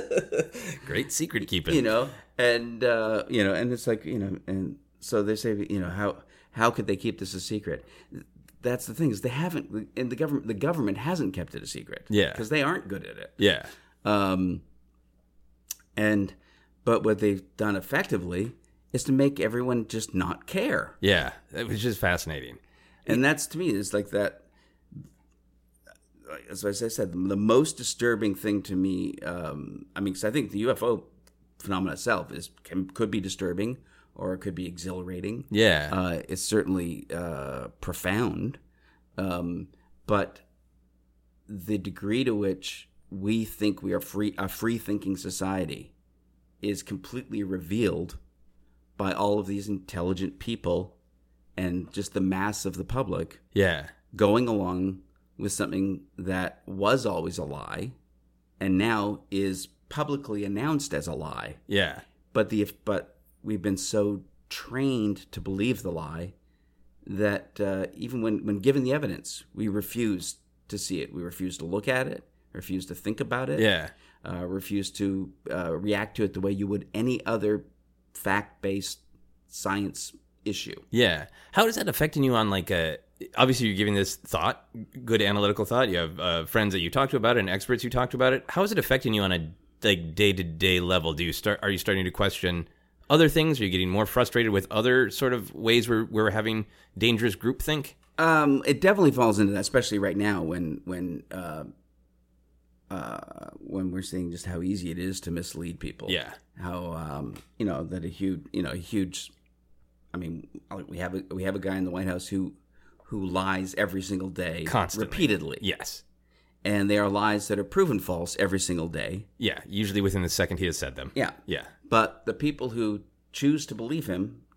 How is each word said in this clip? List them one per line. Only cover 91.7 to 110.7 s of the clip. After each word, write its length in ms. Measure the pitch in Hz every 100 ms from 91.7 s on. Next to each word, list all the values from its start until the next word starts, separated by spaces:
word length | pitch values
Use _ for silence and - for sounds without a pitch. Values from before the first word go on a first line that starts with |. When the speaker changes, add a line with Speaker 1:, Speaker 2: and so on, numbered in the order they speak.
Speaker 1:
you 80 | 95
starting 260 | - 95
to 60 | 92
question 580 | - 101 - 92 87 85 _ _ _ -
other 200 | 147 156
things? 320 | 160 156 135
Are 40 |
you 60 | 101
getting 200 | 92 92
more 160 | 95 104
frustrated 440 | 123 120 120 113
with 160 | 98 -
other 380 | 107 120 127 113
sort 220 | - 131
of 200 | 123 90
ways 340 | - 113 120 117
where 160 | 110 113
we're 240 | 110 107
having 360 | 104 110 110 104 - - 95
dangerous 380 | 113 113 117 95
groupthink? 580 | 113 131 - 151 - - _ -
Speaker 2:
Um, 440 | 160 156 151 139 -
it 140 | 139
definitely 320 | 185 208 165
falls 260 | 123 120 101
into 140 | 101
that, 80 | 101
especially 380 | 98 131 120 104
right 160 | 98 90
now 260 | 104 98
when, 380 | 80 90 85 78
when, 380 | - 90 87 85 -
uh, 340 | 92 87 78 60 - _ _ _ _ _ _ _ _ _ _ _
uh, 600 | 95 58 50 50 50 50 50
when 320 | - 95 92
we're 120 | 92
seeing 280 | 90 90 87
just 160 | 87 -
how 160 | 90
easy 280 | 92 98 87
it 80 | 85
is 220 | 92 92
to 80 | -
mislead 500 | 85 87 - 85 85
people. 300 | - - 101
Speaker 1:
Yeah. 220 | 87 57 - _ -
Speaker 2:
How, 340 | 90 87 87
um, 420 | 82 80 71 69 - - -
you 80 | 107
know, 160 | 73
that 200 | 76 85
a 40 | 82
huge, 360 | 85 95 90 -
you 100 | -
know, 80 | 80
a 60 | 80
huge, 560 | 85 110 92 - - - _ _ _ - _ _ _
I 40 | 90
mean, 280 | 85 82 - - -